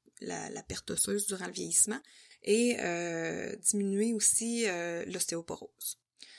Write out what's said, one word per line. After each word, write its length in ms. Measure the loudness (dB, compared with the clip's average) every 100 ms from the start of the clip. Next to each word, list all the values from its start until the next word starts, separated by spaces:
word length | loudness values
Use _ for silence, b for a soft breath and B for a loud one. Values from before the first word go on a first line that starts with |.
| _ -12
la, 300 | -8 -8 -8
la 100 | -10
perte 300 | -8 -10 -4
osseuse 340 | -2 0 0 -2
durant 220 | -4 -6
le 40 |
vieillissement 480 | -6 0 4 4 2 B B B B
et, 340 | 2 4 6 2
euh, 760 | 0 -2 -2 -2 -2 -4 -6 0
diminuer 580 | 2 2 2 2 2
aussi, 540 | 4 4 4 0 0 0
euh, 360 | 0 -2 -4 -6
l'ostéoporose. 920 | -4 -2 -2 -6 -10 -10 _ -8 -8 _ _ B